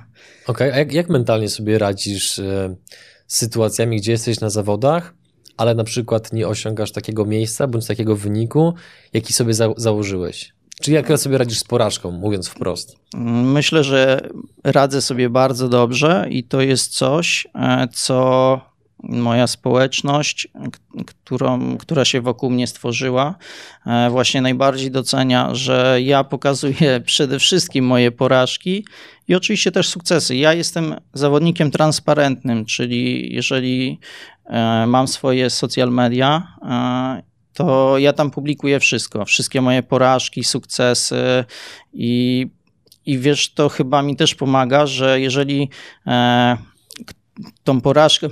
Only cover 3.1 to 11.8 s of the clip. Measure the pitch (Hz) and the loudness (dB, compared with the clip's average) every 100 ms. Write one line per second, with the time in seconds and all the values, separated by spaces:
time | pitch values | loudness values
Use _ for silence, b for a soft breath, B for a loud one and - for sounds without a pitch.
3.1 | B B - 113 113 110 - 113 110 101 | B B -4 -2 0 0 0 0 0 0
4.1 | 113 120 110 107 104 101 104 135 170 165 | 0 -2 -2 -2 -2 -2 0 2 0 -4
5.1 | - _ _ _ - 117 113 110 127 113 | -14 _ _ _ -2 0 2 -2 -4 -2
6.1 | 113 - 113 101 107 110 107 107 104 107 | -2 -2 -4 -4 -4 -6 -6 -6 -6 -6
7.1 | 110 104 110 110 - 139 117 113 113 110 | -4 -2 -2 -2 -2 -4 -2 -4 -2 -2
8.1 | 104 104 104 117 147 165 170 B B B | -2 -2 -4 -2 0 0 -2 B B B
9.1 | 117 113 - 120 110 113 110 113 107 101 | -4 -2 -2 0 2 0 0 0 0 -2
10.1 | 95 85 - - _ _ - - 151 151 | -4 -6 -8 -16 _ _ -8 0 2 2
11.1 | 147 139 131 120 107 - 120 | 0 0 -2 -2 -6 -2 0